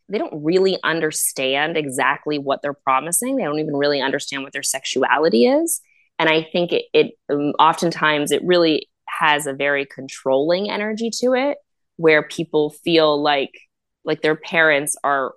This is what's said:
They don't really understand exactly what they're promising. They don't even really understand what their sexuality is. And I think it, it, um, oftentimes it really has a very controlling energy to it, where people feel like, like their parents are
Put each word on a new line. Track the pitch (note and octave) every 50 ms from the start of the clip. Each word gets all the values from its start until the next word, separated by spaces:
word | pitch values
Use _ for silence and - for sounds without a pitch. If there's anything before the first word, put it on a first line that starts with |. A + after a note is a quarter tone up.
| _
They | - F#3+ A3
don't | E4+ - - D3+ D3
really | D#3+ F3+ F#3 F#3+ F#3+ F3+ - -
understand | D3 E3 E3 D#3 D#3 D3+ - - - - - C3+ C3 C3+ C#3 D3+ D#3+ E3+
exactly | D#3+ D3+ C#3 B2+ C#3 B2+ C3 C#3+ - - D3+ D3+
what | C#3+ C#3 C3+ C3 -
they're | - C#3+ C#3
promising. | _ - C#3 C3 C3 D3 E3 F3 - A#3+ B3+ C4+
They | C4 F#3+
don't | D3 D3 D#3
even | D#3 D#3 C#3+
really | C#3 C#3+ D3 D3 C#3
understand | B2+ C#3 C#3+ C#3+ - - C#3 C#3 C3+
what | C#3 -
their | C#3
sexuality | - - - C3+ - - - C3 C3 A#2+ B2 C#3 D#3 E3+ G#3 A#3 A#3+
is. | B3 C4+ D4+ E4 E4 - - _ _ _ _ _ _ _ -
And | D#3+ D#3+
I | D#3 D#3+ D#3+ -
think | - F3+ F3 F3
it, | F3 - - - -
it, | D3+ D3 - - _ _ -
um, | C#3+ C#3+ D3 D3 -
oftentimes | - D3+ D#3+ E3 - F#3 E3 D#3+ - D#3 D3+ D3+ D3 D3 -
it | D3 - -
really | E3+ F3+ F3 E3+ D#3+ D3+ - - _ _ _ -
has | - - - E3 D3+ D3 D3 D3
a | C#3 C3+
very | C3+ C#3 C#3+ C#3+ C#3 C#3+
controlling | - - - C3+ C3+ - - - C3+ C3 C3+ D3 D#3+ F3 F#3+ G3+ G3+
energy | F#3+ G3+ G#3 G#3+ A3 G#3+ A#3 A3+ A3 -
to | A#3+ B3+ C4
it, | B3 C4+ C#4+ C#4+ - _ _ _ _ _ _ _
where | - E3 D#3+ D#3 D3+
people | D3 - - - E3 - - D3+ D3+ D3 - - -
feel | E3+ E3+ D#3+ D#3 D3+ D3 C#3+ D3
like, | D3 D3 C#3 C3 - - - - _ _ _ _ _ _ _ -
like | D#3+ D#3 D#3
their | - D#3 D#3
parents | D#3 - - F3 E3 D#3+ D#3 D3 C#3+ D3+ D3 - - -
are | C#3 C#3+ C#3 C3 - -